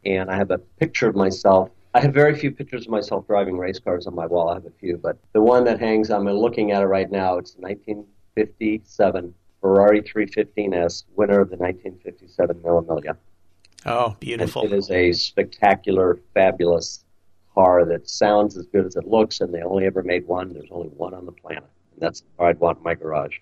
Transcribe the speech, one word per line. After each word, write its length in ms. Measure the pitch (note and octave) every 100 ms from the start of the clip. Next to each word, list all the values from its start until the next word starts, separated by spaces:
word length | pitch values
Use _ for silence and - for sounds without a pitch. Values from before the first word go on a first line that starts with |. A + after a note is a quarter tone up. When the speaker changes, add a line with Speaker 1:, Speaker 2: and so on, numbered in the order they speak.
| G2+
Speaker 1:
and 240 | F#2+ F#2+
I 80 | F#2+
have 140 | G2
a 80 | F#2
picture 500 | - _ - - A#2
of 60 | G2
myself. 540 | F#2+ F#2 G2+ F#2+ F#2 _ _
I 60 | B2+
have 140 | C#3
very 240 | C3+ D3 D3
few 140 | C#3+
pictures 340 | - - B2 A2+
of 60 |
myself 360 | A2 G2+ G2+ -
driving 300 | G#2 F#2+ F2+
race 220 | F2+ G2
cars 280 | - F2 F2+
on 80 | F2
my 120 | E2
wall. 220 | F2 E2
I 40 |
have 120 | F#2 E2
a 60 | _
few, 180 | F#2 E2+
but 200 | E2+ - _
the 80 | A2
one 240 | A2 B2 A#2+
that 140 | A2
hangs, 320 | A#2 A2 G#2+
I'm 180 | G#2 G2
looking 420 | G2+ A#2 A#2 G#2
at 120 | G2+
it 20 | G2
right 260 | F#2+ F#2
now, 280 | G2 F#2 F2+
it's 180 | F2 _
nineteen 480 | F#2 G2 - G#2 G#2 _ _ -
fifty-seven 1000 | G#2+ - A2 A2 _ - G2 F2+ F2 - _ _
Ferrari 420 | G2 G2 G2+ G#2
three 260 | G#2 A2 G2+
fifteen 460 | - G#2+ - G#2
S, 300 | F2+ E2+ - - F#2+
winner 260 | G2+ G2+
of 80 | F#2+
the 80 | F2+
nineteen 420 | F2+ F#2 G2 F2+
fifty-seven 580 | F#2 - F2+ - F2 E2+
Mille 200 | E2+ E2+
Miglia. 340 | E2 D#2+ D2 E2 _ _ _ _ _ - -
Speaker 2:
Oh, 300 | A#2 A#2+ G2+
beautiful. 440 | B2+ A#2 - -
Speaker 1:
And 80 | G#2+
it 60 | G2+
is 140 | G2
a 200 | F2+ F2+
spectacular, 1080 | E2+ - - G2 - G2+ F#2+ - F#2+ F#2 E2+ _
fabulous 680 | G2 F#2+ E2+ E2+ E2+ - - _ _ _ _ _
car 300 | - F#2 F2+ E2
that 240 | E2+ -
sounds 460 | - G#2 G#2 G#2 F#2+
as 100 | E2+
good 180 | G2+ F#2
as 100 | F2+
it 120 | E2+
looks, 340 | A2 A2 -
and 120 | F2+
they 80 | E2+
only 240 | E2+ F#2+ F#2+
ever 180 | F#2
made 220 | F2+ F2+ F2
one. 280 | F2+ F#2
There's 180 | F2 -
only 180 | F2 D#2+
one 240 | C#2+ F2
on 120 | F#2 F2+
the 60 |
planet, 340 | F2 E2 D2+ C#2+ _ _
and 80 | _
that's 200 | E2 -
the 60 | _ -
car 120 | F2
I'd 100 | D#2+
want 180 | E2+ D#2
in 60 |
my 100 | E2 D#2+
garage. 420 | D#2 D2+ C#2+ -